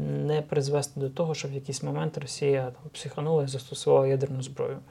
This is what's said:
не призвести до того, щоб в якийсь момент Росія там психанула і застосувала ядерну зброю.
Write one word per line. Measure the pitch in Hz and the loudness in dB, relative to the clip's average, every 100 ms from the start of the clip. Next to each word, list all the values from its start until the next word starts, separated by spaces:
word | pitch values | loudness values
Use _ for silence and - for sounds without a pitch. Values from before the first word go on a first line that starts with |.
| 147 143 143 | -2 -2 0
не | 151 | 0
призвести | 151 147 139 143 139 - | 0 0 2 0 0 -4
до | 139 | -4
того, | 135 165 | 0 -2
щоб | 151 143 | -2 -4
в | |
якийсь | 139 135 135 | -6 -6 -6
момент | 147 143 160 151 | -4 -2 -2 -2
Росія | 139 - 143 135 | -6 0 2 2
там | 127 123 151 | 2 -6 -14
психанула | - 143 - 147 160 | -12 -10 -4 2 2
і | 139 | 2
застосувала | 135 - 139 - 139 135 | -4 -8 -4 6 6 6
ядерну | 135 135 131 | 4 0 -2
зброю. | 131 135 131 135 - | -6 -6 -6 -6 -12